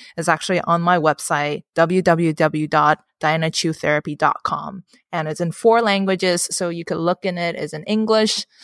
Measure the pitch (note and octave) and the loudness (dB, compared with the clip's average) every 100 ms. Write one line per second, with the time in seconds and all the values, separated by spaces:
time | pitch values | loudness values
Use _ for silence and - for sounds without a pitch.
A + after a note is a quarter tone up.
0 | - - E3 D#3+ - F3+ - E3+ E3+ F3+ | -16 -6 -2 0 0 -2 0 0 2 2
1 | D#3 D3 - D3+ D3 - - - E3 F#3 | 2 0 -2 -4 -2 -6 -6 0 2 4
2 | F#3 E3 E3+ D#3 D#3 D3+ D3+ D#3 D3 D#3 | 4 2 2 2 0 0 0 2 2 2
3 | _ _ D#3 D#3+ D#3+ - E3 D#3+ D#3 D3+ | _ _ -2 0 -2 -2 -4 -2 -2 -2
4 | D3+ D3 D3+ D3+ - D3 D#3 G3 - _ | -2 -2 0 0 -4 -6 -6 -12 -18 _
5 | _ F3 D#3 D#3 E3+ - A#3 A3+ A3+ G3 | _ -6 -6 -4 -4 2 4 4 4 2
6 | G3 F#3 F#3 F3 - - F3+ E3+ E3 E3+ | 0 0 0 0 -2 -4 -4 -4 -6 -2
7 | E3 F3+ F#3+ F3+ E3+ E3 D3+ D#3 - G#3+ | -2 -2 -4 -4 -4 -4 -8 -8 -4 -2
8 | G#3+ A3 G#3+ - - _ | 2 2 2 -2 -8 _